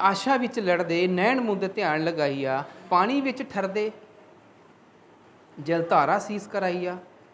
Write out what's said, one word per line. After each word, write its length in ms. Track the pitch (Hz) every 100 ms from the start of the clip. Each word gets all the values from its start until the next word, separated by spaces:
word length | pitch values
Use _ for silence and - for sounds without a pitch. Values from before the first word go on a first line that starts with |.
ਆਸ਼ਾ 360 | 185 190 254 269
ਵਿੱਚ 240 | 247 -
ਲੜਦੇ, 460 | 190 175 170 170 185
ਨੈਣ 340 | 180 202 262
ਮੁੰਦ 340 | 233 196 185 196
ਧਿਆਨ 300 | 185 156 160
ਲਗਾਈਆ, 600 | 165 143 139 135 131 143 - -
ਪਾਣੀ 300 | 180 196 277
ਵਿੱਚ 220 | 269 262 269
ਠਰਦੇ, 400 | 202 190 190 214 214 - - - - - - - - _ _ - - - - - -
ਜਲ 220 | 147 165
ਧਾਰਾ 360 | 165 180 143 196
ਸੀਸ 280 | 196 208 202
ਕਰਾਈਆ।" 520 | 202 185 175 175 180 - - -